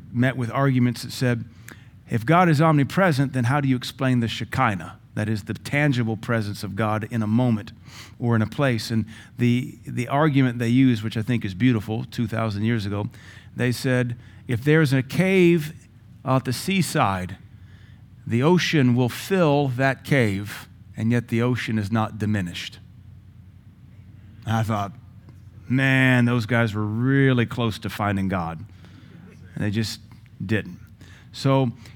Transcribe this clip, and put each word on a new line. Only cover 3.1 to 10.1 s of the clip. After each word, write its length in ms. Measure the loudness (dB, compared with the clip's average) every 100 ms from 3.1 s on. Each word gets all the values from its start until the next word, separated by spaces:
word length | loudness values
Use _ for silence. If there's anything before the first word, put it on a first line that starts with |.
| 2 0
then 120 | 0
how 160 | 0 0
do 80 | 0
you 80 | -2
explain 440 | -4 -4 0 2
the 80 | 0
Shekinah?" 680 | -4 -6 0 0 0 -8 -18 -12
That 140 | -6 -2
is 160 | -4
the 100 | -6
tangible 640 | -10 -4 0 2 0 -2 -4
presence 460 | -2 -2 -2 -8
of 140 | -8 -4
God 320 | -2 -2 -4
in 100 | -4
a 40 | 0
moment 460 | 2 2 0 -4 -18 -20 -20 -20 -6
or 180 | 0 2
in 60 |
a 40 | 0
place. 460 | 0 -2 -2 -2
And 140 | -4 -4 -10 -14 -2
the, 380 | 0 0 -2 -12
the 220 | -10 -6
argument 540 | -2